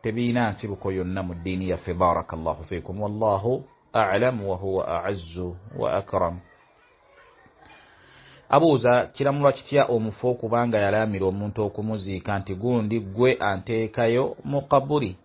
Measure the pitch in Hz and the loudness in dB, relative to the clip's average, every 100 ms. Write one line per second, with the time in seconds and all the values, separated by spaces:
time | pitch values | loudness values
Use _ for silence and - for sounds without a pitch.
0 | 113 110 120 120 113 104 110 98 101 95 | -4 -2 0 2 0 -2 -8 -6 -4 -2
1 | 90 95 92 85 90 92 95 87 - 87 | -2 -4 -6 -6 -4 -4 -2 -4 -4 2
2 | 90 82 82 82 80 76 80 87 76 92 | 2 2 -2 -6 -4 -6 -6 -8 -8 -6
3 | 104 104 110 98 110 131 - _ _ 117 | -6 0 2 2 0 -2 -6 _ _ 0
4 | 101 98 123 120 98 92 95 95 - 85 | 2 2 2 0 -4 -4 -2 -2 -2 -2
5 | 92 98 82 85 90 87 110 - 113 95 | -4 -6 -8 -8 -8 -10 -14 -4 -2 -2
6 | - 95 87 90 - _ _ _ _ _ | -2 -2 -2 -4 -14 _ _ _ _ _
7 | _ - - _ - _ - - - - | _ -20 -20 _ -20 _ -20 -20 -20 -20
8 | - - - - - 139 165 135 120 123 | -20 -20 -20 -20 2 6 6 6 6 4
9 | - - 139 143 143 131 - 139 131 120 | 2 -2 0 4 2 2 0 2 4 2
10 | 110 104 123 123 113 117 120 110 101 107 | 0 -2 -2 -2 0 0 2 2 2 2
11 | 110 101 95 98 104 104 104 - 110 107 | 0 0 0 0 -6 -2 -4 -2 -6 -4
12 | 95 95 - 101 95 95 120 120 107 113 | -6 -6 -2 -4 -4 -4 0 0 0 -2
13 | 98 98 131 127 101 95 - 113 110 - | -4 2 4 4 0 -2 -2 -2 -2 0
14 | 117 120 143 - - 139 139 139 135 147 | 2 2 0 -4 -4 -4 2 2 2 0
15 | 110 92 | -2 -8